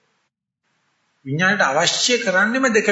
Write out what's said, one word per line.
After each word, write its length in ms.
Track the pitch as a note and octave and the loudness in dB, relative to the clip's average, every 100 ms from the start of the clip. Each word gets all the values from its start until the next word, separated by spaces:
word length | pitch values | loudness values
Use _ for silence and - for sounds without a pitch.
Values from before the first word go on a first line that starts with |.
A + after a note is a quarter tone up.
| _ _ _ _ _ _ _ _ _ _ _ _ C3+ | _ _ _ _ _ _ _ _ _ _ _ _ -8
විඥාණයට 380 | D3 F#3 G3+ | -2 0 0
අවශ්‍ය 540 | D#3 C#3+ E3+ - - A#3+ | 0 0 0 0 0 0
කරන්නේම 480 | A#3 F#3 G#3 B3+ C4 | 0 0 0 0 0
දෙකක 220 | G#3+ G#3 | 2 0